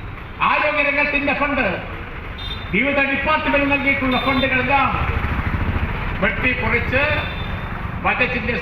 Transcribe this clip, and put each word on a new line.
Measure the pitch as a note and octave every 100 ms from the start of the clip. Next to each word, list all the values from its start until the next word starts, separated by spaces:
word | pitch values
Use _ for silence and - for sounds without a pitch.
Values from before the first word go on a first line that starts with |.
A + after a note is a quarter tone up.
| - - - - -
ആരോഗ്യരംഗത്തിന്റെ | C4+ D4+ D4 C#4+ C#4+ C#4+ C#4+ C#4+ -
ഫണ്ട്, | C#4+ C4+ G#3 E3 - - - - - - - - -
വിവിധ | G3 C#4 C#4 C4+
ഡിപ്പാർട്ട്മെന്റ് | C#4 D4+ D4+ C4+ C#4 C#4
നൽകിയിട്ടുള്ള | C#4 C4+ C4+ C4 B3 C4+
ഫണ്ടുകളെല്ലാം | C4 B3+ C4 B3 C#4 C4 - - - - - - - - - - - - -
വെട്ടിക്കുറച്ച് | G#3+ - B3+ B3+ A3 A#3 - C4 D4+ D4 - - - - - - - - F#3+
ബജറ്റിന്റെ | A3 B3 A#3+ G#3+ A#3+